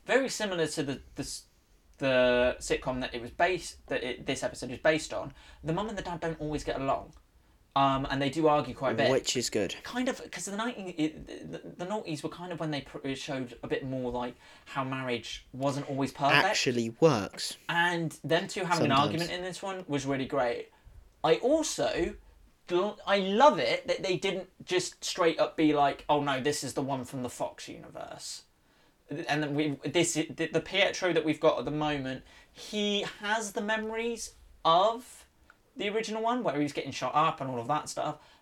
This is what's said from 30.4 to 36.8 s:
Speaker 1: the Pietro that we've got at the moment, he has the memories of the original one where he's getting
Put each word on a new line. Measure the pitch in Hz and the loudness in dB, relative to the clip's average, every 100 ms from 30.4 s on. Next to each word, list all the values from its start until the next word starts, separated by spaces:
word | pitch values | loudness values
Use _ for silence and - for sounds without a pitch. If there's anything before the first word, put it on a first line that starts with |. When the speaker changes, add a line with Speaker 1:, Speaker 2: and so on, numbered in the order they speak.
| 160 | -2
Speaker 1:
the | 160 | -2
Pietro | - 190 196 - 185 | 0 2 2 2 0
that | 160 156 | 2 2
we've | 151 | 2
got | 160 - | 4 2
at | 147 | 0
the | |
moment, | 151 151 147 131 131 - - - | -2 -2 -2 -4 -8 -12 -20 -20
he | - - 214 208 202 - - | -18 -8 -2 0 0 -2 -6
has | 202 220 202 | -2 -2 -2
the | 226 | -4
memories | 208 220 214 226 233 226 - - - - | -2 -2 -2 -4 -4 -4 -8 -14 -20 -2
of | 156 170 208 233 - - - _ _ _ _ - | 4 6 6 2 -8 -20 -20 _ _ _ _ -8
the | 196 | -4
original | 208 214 220 | -2 -2 -2
one | 226 247 | 0 0
where | 190 143 | 0 0
he's | 147 | -2
getting | 160 | -2